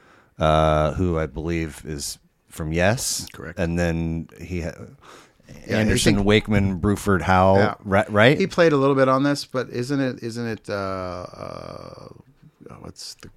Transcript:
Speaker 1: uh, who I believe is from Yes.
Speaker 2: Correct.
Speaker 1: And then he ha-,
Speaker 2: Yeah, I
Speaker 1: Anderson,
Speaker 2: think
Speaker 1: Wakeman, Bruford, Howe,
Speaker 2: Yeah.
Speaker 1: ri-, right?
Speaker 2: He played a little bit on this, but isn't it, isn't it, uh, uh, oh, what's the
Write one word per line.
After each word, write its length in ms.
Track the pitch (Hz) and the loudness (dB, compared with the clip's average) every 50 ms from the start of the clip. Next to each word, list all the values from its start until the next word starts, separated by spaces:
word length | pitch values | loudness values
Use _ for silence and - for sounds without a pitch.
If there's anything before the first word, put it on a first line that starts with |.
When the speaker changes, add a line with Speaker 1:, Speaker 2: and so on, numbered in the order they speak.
| _ _ _ _ _ _ _ - | _ _ _ _ _ _ _ -2
Speaker 1:
uh, 560 | 82 78 78 78 78 78 78 76 78 78 65 | 2 2 4 4 4 4 4 2 2 0 0
who 240 | - 92 90 85 80 | -2 -2 0 0 -2
I 80 | 80 | -4
believe 560 | 76 67 80 76 82 85 85 82 78 71 - - | -4 -6 -8 -6 -4 -4 -4 -4 -6 -10 -14 -12
is 340 | 65 78 71 71 - - - _ _ _ _ _ _ | -12 -10 -10 -10 -10 -12 -14 _ _ _ _ _ _
from 240 | - - 85 78 80 | -12 -10 -8 -4 0
Yes. 540 | 85 87 98 113 135 - - - - - - - | 2 2 2 2 0 -2 -4 -6 -6 -8 -12 -14
Speaker 2:
Correct. 240 | - 62 73 82 - | -16 -16 -14 -6 -4
Speaker 1:
And 200 | 90 82 85 85 | -2 -2 0 0
then 500 | 87 85 82 82 82 82 82 82 80 - - - | 0 0 0 -2 -2 -2 -4 -6 -8 -10 -14 -18
he 220 | 78 80 92 87 80 | -12 -10 -8 -6 -6
ha-, 100 | 85 - - - 101 120 _ _ - - - - _ _ _ _ _ - - - - | -8 -10 -12 -18 -20 -20 _ _ -20 -20 -20 -20 _ _ _ _ _ -20 -20 -10 -6
Speaker 2:
Yeah, 80 | 98 | -2
I 40 | 104 | 0
Speaker 1:
Anderson, 340 | 110 107 - - - - 101 | 0 0 0 2 2 2 2
Speaker 2:
think 100 | 101 101 | 4 4
Speaker 1:
Wakeman, 540 | 98 104 110 104 - 107 101 101 98 95 87 | 4 4 4 4 2 2 2 2 2 0 0
Bruford, 400 | 78 104 101 95 - - 98 90 78 | 0 0 0 0 2 2 2 2 4
Howe, 340 | 92 92 92 92 95 95 | 4 4 6 6 6 6
Speaker 2:
Yeah. 180 | 98 101 107 101 - - | 6 4 2 0 -4 -4
Speaker 1:
ri-, 200 | 107 95 98 - - | 0 2 2 2 2
right? 300 | 107 101 107 123 151 147 | 4 6 6 6 6 4
Speaker 2:
He 80 | 196 | 0
played 260 | 175 - - 175 165 147 | -2 2 4 4 4 4
a 40 | 139 | 4
little 160 | 135 139 143 | 2 2 4
bit 120 | 135 135 131 | 4 4 4
on 160 | 131 135 139 | 4 2 2
this, 200 | 143 143 139 - | 0 -2 -2 -6
but 240 | - - 127 120 - | -8 -6 -6 -6 -6
isn't 300 | - 117 123 127 143 139 | -6 -8 -4 -4 -2 -2
it, 220 | 135 131 120 - - | -2 -4 -4 -6 -10
isn't 240 | 120 110 117 120 | -10 -8 -8 -6
it, 240 | 113 110 104 - - | -8 -8 -8 -8 -8
uh, 20 | 104 | -6
uh, 1400 | 101 98 95 95 95 92 92 87 90 90 - - - 50 50 50 50 50 50 - - 50 50 50 - - - - - - _ _ _ _ 160 _ _ - - | -6 -4 -6 -6 -6 -6 -8 -8 -10 -12 -14 -14 -14 -14 -12 -12 -12 -12 -14 -14 -14 -16 -16 -18 -18 -20 -20 -20 -20 -20 _ _ _ _ -20 _ _ -20 -20
oh, 40 | - - | -20 -18
what's 340 | - - - - - - - | -18 -20 -18 -16 -18 -18 -18
the 120 | _ - - - | _ -20 -20 -20